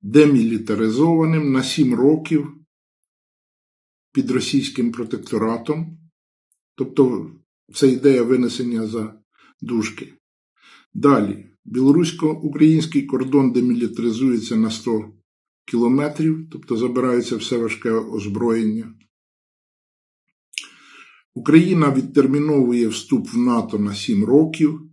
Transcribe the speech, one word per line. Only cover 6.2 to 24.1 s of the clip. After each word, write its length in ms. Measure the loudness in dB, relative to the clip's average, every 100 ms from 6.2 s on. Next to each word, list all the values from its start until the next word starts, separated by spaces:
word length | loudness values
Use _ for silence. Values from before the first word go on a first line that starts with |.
| _ _ _ _ _ -10
Тобто 560 | -6 2 2 2 -8 -18 _ _ _
це 140 | 2 2
ідея 360 | 4 4 4
винесення 640 | 2 2 0 -2 -4 -4 -4
за 320 | -6 -8 -12 _ _ _ _
дужки. 520 | -6 -4 -4 -8 -18 -20 _ _ _ _ _ -20 _
Далі. 580 | 0 4 4 2 -6 -12 _ -8
Білорусько-український 1400 | 0 4 4 2 -2 -4 -2 -6 2 4 4 2 -2 -2
кордон 460 | -4 2 2 4
демілітаризується 1040 | 2 0 0 -2 -2 -4 0 0 0 -2 0
на 160 | 0
сто 420 | -2 -4 -4 -6 -18 _ _ _ _ -6
кілометрів, 840 | 0 2 2 0 -2 -2 -2 -8
тобто 260 | -16 -6 -2
забирається 580 | -2 -2 0 0 -2 -6
все 220 | -4 -4
важке 340 | -4 -4 -2
озброєння. 1000 | -2 -4 -8 -6 -4 -2 0 -2 -4 -10 -18 _ _ _ _ _ _ _ _ _ _ _ _ _ _ _ -12 -12 -20 -20 -20 -20 _ _
Україна 600 | -10 4 4 6 2 2
відтерміновує 960 | 0 0 2 2 0 0 2 2 2 0
вступ 400 | -4 -4 -4 -2
в 40 | -2
нато 420 | 0 0 -2 -4
на 160 | -4 -6
сім 300 | -2